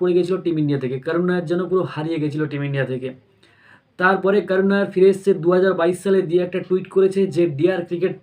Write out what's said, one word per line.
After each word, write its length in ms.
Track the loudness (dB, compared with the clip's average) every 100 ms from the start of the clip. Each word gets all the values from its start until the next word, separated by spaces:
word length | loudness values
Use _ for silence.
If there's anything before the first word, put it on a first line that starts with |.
পড়ে 140 | 0
গেছিল 260 | 2 0 -2
টিম 180 | -2 0
ইন্ডিয়া 220 | 0 0
থেকে, 200 | -2 -6
করুণ 240 | -4 -2
নায়ার 200 | 0 -2
যেন 240 | -2 -4 0
পুরো 140 | -2
হারিয়ে 360 | -2 -4 -6 -4
গেছিল 280 | -4 -4 -4
টিম 160 | -4
ইন্ডিয়া 220 | -4 -2
থেকে। 300 | -4 -4 -8 -12 _ _ _ _ _ -20 _ -2
তারপরে 440 | 0 2 2 2
করুণ 260 | 2 2 2
নায়ার 240 | 2 0
ফিরে 180 | 4 4
এসছে 260 | 4 0
দু 180 | 0 2
হাজার 220 | 4 2
বাইশ 280 | 2 0 0
সালে, 200 | 0 0
দিয়ে 200 | 2 0
একটা 180 | 0 -4
টুইট 280 | -2 -4 -2
করেছে 380 | 2 2 2 0
যে, 200 | 2 0
"Dear 320 | 2 0 0
cricket 360 | -4 -4 -4 -4